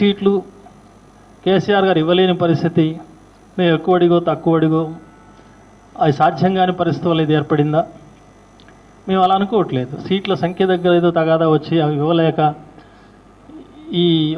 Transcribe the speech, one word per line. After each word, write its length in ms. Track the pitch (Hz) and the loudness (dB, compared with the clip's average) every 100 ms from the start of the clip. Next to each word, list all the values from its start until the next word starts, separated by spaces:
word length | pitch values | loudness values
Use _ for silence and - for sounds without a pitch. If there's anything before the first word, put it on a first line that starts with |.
సీట్లు 320 | 202 196 196 196 - - - - - - - - - - | 0 0 0 0 -4 -16 -20 -20 -20 -20 -20 -20 -20 -8
కేసీఆర్ 440 | 180 190 - 202 190 | -2 0 2 0 2
గారు 120 | 165 | 0
ఇవ్వలేని 320 | 160 180 185 175 | 2 2 2 2
పరిస్థితి, 420 | 170 147 165 170 156 160 - - - - - - | 0 0 0 0 0 -2 -14 -20 -20 -20 -12 -2
మేము 160 | 170 160 | 0 0
ఎక్కువ 220 | 175 180 | 0 2
అడిగో 200 | 175 170 170 | 4 2 0
తక్కువ 280 | 156 170 165 | -2 0 0
అడిగో 240 | 156 160 160 165 - - - - - - - - - - | 2 0 -4 -8 -18 -20 -20 -20 -20 -20 -20 -20 -20 -4
అది 120 | 160 139 | -2 2
సాధ్యం 320 | 175 151 180 190 | 0 0 0 0
కాని 160 | 185 180 | 0 -2
పరిస్థితి 260 | 170 139 175 | -2 -2 -2
వల్ల 100 | 160 151 | 0 0
ఇది 80 | 151 | 0
ఏర్పడిందా? 440 | 147 151 151 156 - - - - - - - - - - - - - | 0 0 0 -2 -4 -10 -20 -20 -20 -20 -20 -20 -20 -20 -20 -14 -4
మేము 140 | 190 | 0
అలా 100 | 185 190 | 2 2
అనుకోవట్లేదు. 560 | 202 220 165 127 123 143 - | 2 0 0 -4 -6 -8 -4
సీట్ల 260 | 190 196 185 | -4 -2 -4
సంఖ్య 220 | 170 180 190 | -4 -2 0
దగ్గర 180 | 180 180 175 | 0 2 2
ఏదో 120 | 175 165 | 2 0
తగాదా 280 | 160 160 160 | 0 2 2
వచ్చి 200 | 151 - 165 | 0 0 -2
అవి 100 | 151 147 | 0 -2
ఇవ్వలేక 380 | 156 170 160 160 151 147 - - - - - - - - - - - - - 175 | 0 0 0 0 -2 -2 -12 -20 -20 -20 -20 -20 -20 -20 -20 -20 -20 -20 -8 -2
ఈ 40 | 175 160 156 | 0 2 0